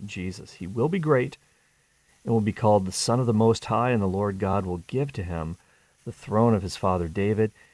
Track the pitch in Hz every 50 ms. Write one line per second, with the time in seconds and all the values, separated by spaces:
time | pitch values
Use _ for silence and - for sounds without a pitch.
0 | 98 98 - 101 90 92 90 - - - - - 90 87 98 113 120 156 185 196
1 | 156 156 147 127 127 139 - - _ _ _ _ _ _ _ _ _ _ _ _
2 | _ _ _ _ - 117 117 113 104 107 95 - - 107 104 101 95 92 - -
3 | - - 117 127 127 117 110 107 113 113 113 - - - 113 110 120 127 123 110
4 | 101 95 90 98 104 101 98 95 104 95 95 101 95 92 90 87 82 - - 131
5 | 143 143 - - 90 85 85 82 80 80 82 - _ _ _ _ _ _ _ _
6 | - - - - - - 101 107 113 117 113 98 98 90 - - - 95 92 90
7 | 87 82 82 98 98 104 107 104 110 107 - _ - _